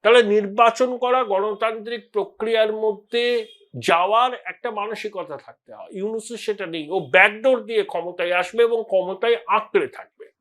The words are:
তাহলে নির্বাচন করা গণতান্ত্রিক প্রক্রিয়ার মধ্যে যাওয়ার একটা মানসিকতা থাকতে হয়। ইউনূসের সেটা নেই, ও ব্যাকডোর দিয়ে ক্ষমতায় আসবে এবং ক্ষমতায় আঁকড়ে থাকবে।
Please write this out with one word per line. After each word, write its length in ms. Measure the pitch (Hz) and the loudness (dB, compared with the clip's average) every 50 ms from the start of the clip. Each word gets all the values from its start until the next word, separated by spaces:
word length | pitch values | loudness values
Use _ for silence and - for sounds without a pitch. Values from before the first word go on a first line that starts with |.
তাহলে 220 | - 208 233 247 233 | 6 8 8 8 6
নির্বাচন 720 | 202 208 214 202 196 196 233 233 233 226 - 254 247 254 | 6 2 2 2 0 2 4 4 4 4 2 -2 -2 0
করা 260 | 240 247 247 254 262 247 | -4 -2 0 0 0 0
গণতান্ত্রিক 880 | 208 202 190 202 214 208 202 220 220 220 226 208 233 240 220 202 _ | 0 0 -2 -2 -2 -4 -2 -4 -4 -4 -6 -10 -10 -10 -12 -12 _
প্রক্রিয়ার 600 | _ 208 185 - _ _ 220 226 226 220 220 214 214 | _ -4 -4 -4 _ _ -4 0 2 2 2 2 0
মধ্যে 760 | 214 220 220 202 196 _ _ - 240 240 240 240 233 214 214 - _ _ _ - 127 113 | -2 -2 -2 -2 -4 _ _ -2 0 0 0 0 -2 -4 -8 -18 _ _ _ -16 -6 2
যাওয়ার 460 | - 170 170 180 196 214 226 247 254 247 - - | 2 4 4 4 2 4 2 2 2 -2 -6 -12
একটা 260 | 185 180 _ - 240 | -14 -14 _ -10 -8
মানসিকতা 680 | 220 208 202 220 220 196 - 214 202 185 165 151 147 | -6 -6 -6 -6 -8 -8 -10 -10 -10 -10 -10 -10 -12
থাকতে 360 | 135 _ - - _ _ - 110 | -14 _ -20 -20 _ _ -20 -20
হয়। 140 | 104 - - | -20 -18 -14
ইউনূসের 460 | - 190 196 214 220 226 214 - 240 | -10 -8 -6 -6 -6 -6 -8 -10 -12
সেটা 280 | 208 - - 208 202 196 | -8 -6 -6 -6 -4 -6
নেই, 240 | 170 165 165 151 147 | -8 -8 -8 -6 -4
ও 100 | 185 190 | -4 -4
ব্যাকডোর 640 | 160 127 135 185 196 208 208 220 220 269 262 233 214 | -4 2 4 4 4 4 2 0 2 2 2 2 -2
দিয়ে 200 | 208 226 214 196 | -2 -2 -2 -2
ক্ষমতায় 500 | - - 175 170 175 175 180 175 175 180 | -2 -6 -8 -8 -8 -6 -4 -2 0 0
আসবে 300 | 180 180 - - 226 233 | -2 -2 -2 2 2 2
এবং 200 | 226 240 233 214 | 4 2 -2 -2
ক্ষমতায় 540 | - 196 190 185 180 190 190 - 233 233 226 - | 0 0 0 0 0 -4 -2 0 0 0 0 0
আঁকড়ে 400 | - 196 208 208 - - 190 147 | 0 0 0 0 0 0 0 0
থাকবে। 440 | 120 - - - _ _ _ - - _ _ | 0 -8 -16 -20 _ _ _ -20 -20 _ _